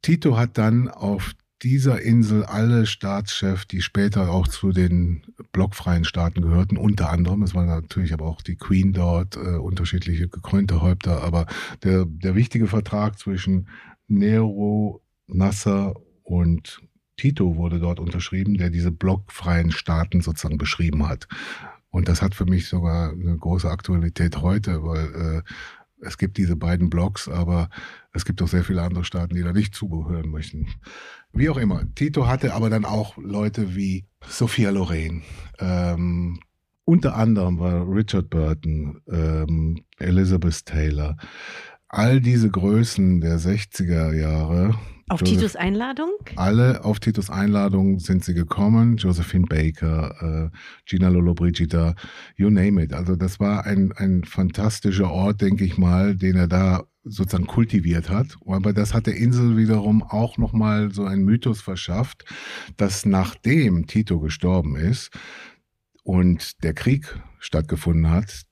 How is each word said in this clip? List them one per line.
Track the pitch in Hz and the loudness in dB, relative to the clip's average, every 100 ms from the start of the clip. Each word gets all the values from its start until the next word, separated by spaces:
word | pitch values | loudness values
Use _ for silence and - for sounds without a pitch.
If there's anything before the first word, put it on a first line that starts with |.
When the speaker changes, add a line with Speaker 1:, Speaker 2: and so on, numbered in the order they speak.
Speaker 1:
Tito | - 165 160 117 | 2 2 4 2
hat | 120 113 | 2 2
dann | 110 117 127 | 4 4 2
auf | - 101 101 - - _ _ | -4 -4 -4 -6 -10 _ _
dieser | 123 135 135 123 | 0 2 2 0
Insel | 117 117 107 107 - | 4 4 4 2 0
alle | 104 113 120 107 | 0 2 4 2
Staatschefs, | - 98 98 104 - 98 92 - | -2 -4 -4 -6 -4 -2 -2 -4
die | 92 | -6
später | - 101 101 104 90 | -4 0 0 0 0
auch | 90 87 | 2 0
zu | - 98 | 0 0
den | 92 90 87 87 85 - - - | 2 2 2 2 -2 -8 -20 -8
blockfreien | - 101 - - 87 | -2 -2 -2 -2 0
Staaten | 82 - 85 87 | 0 0 -2 0
gehörten, | 82 85 95 - | 2 2 2 2
unter | 107 98 82 | 2 2 0
anderem, | 85 87 98 | 0 0 2
es | 98 90 | 0 0
war | 87 | 0
natürlich | 82 80 - 87 | -2 -4 -4 -2
aber | 78 78 | -2 -4
auch | 82 | -8
die | - 87 | -8 -10
Queen | - 95 95 | 0 2 4
dort, | 95 87 85 90 - | 2 2 0 -2 -6
äh, | 90 85 | -4 -4
unterschiedliche | 87 90 87 92 87 82 87 | -4 -4 -2 -2 -2 -2 -4
gekrönte | - - 98 98 85 | -6 -2 0 2 2
Häupter, | 82 90 - 82 | 2 0 0 -2
aber | 82 85 82 - - - | 0 0 -2 -6 -12 -4
der, | 95 92 90 | 0 2 2
der | 78 95 95 | -2 0 2
wichtige | 113 117 110 | 2 2 0
Vertrag | 107 101 104 104 101 | 0 -2 -2 -2 -4
zwischen | - 95 95 95 92 - - - _ | -6 -4 0 -2 -2 -14 -20 -20 _
Nero, | 104 101 110 110 101 104 107 104 98 _ _ _ | 2 4 4 2 0 -2 0 -2 -6 _ _ _
Nasser | 92 95 101 - 98 98 90 _ _ | 0 0 2 0 0 -2 -6 _ _
und | - 87 85 82 - - _ _ _ - | -4 0 2 0 -4 -20 _ _ _ -2
Tito | 131 143 92 80 | -2 0 0 0
wurde | 85 85 | -2 -2
dort | 85 87 | -2 -2
unterschrieben, | 87 87 - 92 98 101 | -4 -6 -4 -2 0 0
der | 87 | 0
diese | 85 87 | 0 -2
blockfreien | 82 95 98 101 - 87 85 82 | 0 0 -2 -4 -8 0 2 2
Staaten | 80 - 80 85 87 | 0 -2 0 2 0
sozusagen | 82 78 73 76 | 0 -4 -4 -4
beschrieben | 76 - 85 73 73 | -4 0 0 0 0
hat. | 67 - - - - - - _ | -2 -10 -14 -14 -14 -18 -20 _
Und | 90 87 | -2 0
das | 85 | 2
hat | 101 98 | 0 0
für | 90 | 0
mich | 90 82 | 2 0
sogar | 90 85 82 82 | -2 0 0 -2
eine | 82 87 82 | -2 -2 -2
große | 82 90 87 | 0 0 0
Aktualität | 92 - 90 85 - 85 - | -4 -2 0 0 0 -2 0
heute, | 82 101 101 82 | 0 0 0 -4
weil, | 80 80 78 80 82 80 | -2 -2 -4 -4 -4 -4
äh, | - - - - _ _ - | -6 -14 -18 -20 _ _ -16
es | - | -4
gibt | 95 98 | -4 0
diese | 92 82 | -2 0
beiden | 85 87 87 | 0 0 2
Blocks, | 85 90 101 - | 2 -2 -4 -8
aber | 85 85 87 85 - - - _ | -4 0 0 -2 -6 -18 -20 _
es | - | -8
gibt | - - | -6 -2
auch | 85 | 0
sehr | 92 | 0
viele | 85 92 | 0 -2
andere | 87 87 | -2 -4
Staaten, | 87 90 87 | -4 -4 -4
die | 87 | -4
da | 87 | 0
nicht | 92 107 | 0 0
zugehören | - 101 82 78 85 78 | -4 -8 -6 -4 -6 -6
möchten. | 76 78 76 76 - - - - - _ | -8 -10 -8 -8 -8 -16 -20 -20 -20 _
Wie | - 151 | 0 0
auch | 135 | 2
immer, | 110 90 82 - | 0 -2 -4 -2
Tito | 143 151 123 | -2 0 2
hatte | 131 131 | 2 0
aber | 113 113 | 0 0
dann | 110 101 | 0 -2
auch | 107 104 - | -4 -4 -8
Leute | 69 104 107 101 101 92 | -8 -4 -2 -2 -4 -2
wie | 98 95 98 _ - | -2 -4 -8 _ -16
Sophia | - 117 - 104 | -2 -2 2 2
Loren, | 101 87 82 80 80 80 - - - | 2 -2 -2 -4 -8 -10 -18 -18 -8
ähm, | 92 90 87 85 87 87 87 85 - _ _ _ - | -2 0 0 -2 -2 -2 -4 -6 -14 _ _ _ 2
unter | 170 147 110 | 4 4 2
anderem | 110 107 90 87 | 2 4 2 0
war | 90 87 87 | 0 0 0
Richard | 98 107 98 82 | -2 0 -2 0
Burton, | 82 78 78 82 78 73 73 - | 0 0 0 -2 -4 -4 -10 -6
ähm, | 87 80 78 78 82 80 82 - _ | -2 0 0 0 0 0 -4 -8 _
Elizabeth | 85 90 95 92 85 76 - | 0 2 4 4 2 -2 -4
Taylor, | 78 76 76 73 78 - - - - - - _ | -2 0 0 -4 -6 -12 -18 -16 -16 -18 -20 _
all | - 113 135 | 0 4 4
diese | 120 120 110 | 4 4 4
Größen | 95 95 107 113 - 95 90 | 2 2 4 2 2 4 4
der | 82 82 | 2 0
sechziger | 85 104 101 - 90 85 80 | 0 -2 -4 -4 0 0 0
Jahre, | 78 78 78 78 85 95 110 - - - | 0 0 0 0 2 2 0 -4 -18 -6
Speaker 2:
Auf | 175 | 0
Speaker 1:
Joseph-, | 185 190 | 2 4
Speaker 2:
Titos | 214 - | 2 0
Einladung? | 175 202 247 269 320 415 - - | -2 -2 -4 -4 -4 -6 -8 -4
Speaker 1:
alle | 92 110 123 123 | 2 4 4 2
auf | - 104 | -2 -2
Titos | - 104 95 | 0 -2 -4
Einladung | 92 101 101 101 95 98 95 | -2 2 2 2 2 2 0
sind | 85 92 87 | 0 0 0
sie | |
gekommen. | 85 82 - 101 113 117 113 | -2 -2 0 2 4 4 4
Josephine | 95 85 85 92 87 | 2 0 0 0 2
Baker, | 78 78 78 80 80 76 - 82 80 80 | 2 0 0 -2 -2 -4 -6 -4 -2 -4
äh, | - - - - | -8 -20 -20 -4
Gina | 92 92 | 2 4
Lollobrigida, | 90 87 82 87 82 82 85 82 87 - - - - | 4 4 2 0 2 0 2 0 -2 -8 -18 -20 0
you | 98 | 4
name | 104 98 98 | 4 4 4
it. | 76 | 0
Also | 69 87 90 | -2 -2 0
das | 92 95 | -2 0
war | 101 104 - | -2 -2 0
ein, | 98 95 | 0 0
ein | - 98 92 85 | 0 0 0 -2
fantastischer | - 92 90 107 107 104 95 92 | -2 -2 0 -2 0 -2 2 0
Ort, | 85 98 104 | 2 0 2
denke | 101 98 | 0 2
ich | 95 90 | 0 2
mal, | 90 90 98 95 | 4 4 2 2
den | 95 92 | 2 2
er | 87 | 4
da | 92 95 92 - _ - | 4 2 0 -2 _ -16
sozusagen | 107 95 92 87 | -4 -2 0 0
kultiviert | - 113 104 85 82 82 | 0 2 2 2 0 0
hat. | 98 135 - - | -2 -2 -6 -4
Aber | 95 104 | -2 0
das | 101 104 | 0 0
hat | 117 113 | 0 -2
der | - | 0
Insel | 120 123 120 110 | 2 4 4 4
wiederum | 110 110 104 107 | 4 4 4 2
auch | - 104 113 - | 2 -2 -2 -2
nochmal | - 113 107 107 104 | 0 2 2 2 0
so | 101 98 | -2 -2
einen | 98 | 0
Mythos | 95 117 123 107 | 2 2 2 -4
verschafft, | - 92 - 90 127 - - - - - - - | -6 -10 -6 -4 -4 -6 -20 -18 -14 -16 -16 -4
dass | 101 98 104 | -2 0 2
nachdem | 95 92 - - 156 127 87 82 | 2 0 -2 0 4 4 2 0
Tito | 110 107 85 | -2 0 -2
gestorben | 78 - 87 92 73 67 | -2 -2 0 2 0 -2
ist | 85 127 - - - - - _ _ _ _ _ | -2 -2 -6 -18 -20 -20 -20 _ _ _ _ _
und | - 92 90 85 - - | -2 2 4 2 -2 -6
der | 82 | -6
Krieg | 76 - 139 - - - _ | -2 0 0 -2 -16 -16 _
stattgefunden | - 80 78 78 - 80 80 | -4 -4 -2 -2 0 2 4
hat | 82 104 - - | 2 0 -10 -20